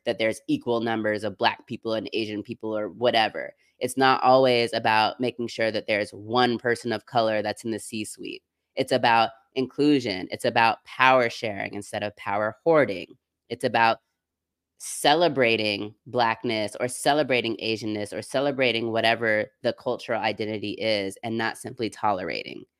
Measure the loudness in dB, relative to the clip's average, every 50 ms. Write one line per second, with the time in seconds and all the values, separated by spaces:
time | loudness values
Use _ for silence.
0 | _ -4 -2 0 0 -2 -2 -4 _ -4 -4 -2 0 -2 -2 -2 -2 -2 -4 -2
1 | -2 -2 -2 -2 -4 -6 -4 _ 2 2 2 0 -10 _ -14 -10 _ -4 -4 -4
2 | -6 -4 -4 -4 -4 -4 -6 -8 -8 -10 -14 -10 -8 -6 -6 -4 -6 -6 -8 -2
3 | 0 2 2 2 2 0 -2 -8 -12 -12 -14 _ _ _ _ _ -8 -6 0 2
4 | 4 4 4 4 4 6 6 6 6 6 4 4 2 0 -2 -2 0 2 4 4
5 | 2 2 0 -2 -4 -4 -4 -4 -8 -8 -4 -2 -2 -2 -2 -4 -2 0 0 0
6 | 0 -4 -8 -16 -10 -2 2 2 2 2 2 -2 0 -2 -2 -2 -2 -6 -6 -6
7 | _ -2 0 2 2 2 0 0 -2 -2 -6 -6 -6 -6 -6 -6 -8 -8 -8 -8
8 | -8 -8 -10 -14 -14 -14 -14 -14 _ _ _ _ _ _ _ -4 -2 0 0 2
9 | 4 4 6 6 4 2 -2 _ _ _ _ -6 -6 -4 -2 2 4 4 4 4
10 | 2 -2 -6 -6 -6 -8 -10 -2 -2 0 2 4 4 4 2 0 _ -20 0 4
11 | 4 6 6 6 4 2 -2 -6 -8 -8 -6 -6 -8 -8 -8 -10 -10 -8 -8 -6
12 | -6 -6 -10 -10 -8 -6 -4 -2 -2 -2 -4 _ _ 4 4 4 4 2 0 -8
13 | -10 _ -18 _ _ _ _ _ _ _ -10 -4 -4 0 2 4 4 4 4 2
14 | _ _ _ _ _ _ _ _ _ _ _ _ _ _ _ _ -14 -12 -12 0
15 | 4 4 4 6 4 2 4 2 2 2 2 2 0 -2 -2 -2 -4 -8 -10 _
16 | _ -6 0 0 2 2 0 -2 -4 -4 -2 -2 -4 -4 -4 -4 -6 -6 -6 -2
17 | 0 0 2 2 2 2 0 0 0 -2 -4 -4 -4 -4 -4 -4 -4 -6 -6 -6
18 | -6 -8 -8 -10 -10 -4 -4 -2 0 0 0 2 2 2 2 0 -2 -2 -2 2
19 | 2 2 2 2 2 0 0 0 -2 -4 _ _ -4 -4 -4 -2 -4 -6 -6 -6
20 | -4 -6 -4 -2 -2 -2 -2 -2 -6 -6 -6 -6 -6 -8 -8 -4 -2 -2 0 0
21 | -2 -4 -8 -8 -8 -6 -4 -2 -4 -4 -6 -8 -14 -16 -8 -6 -6 -6 -6 -2
22 | -2 -2 0 0 -2 -6 -6 -6 -8 -10 -14 -16 -16 _ _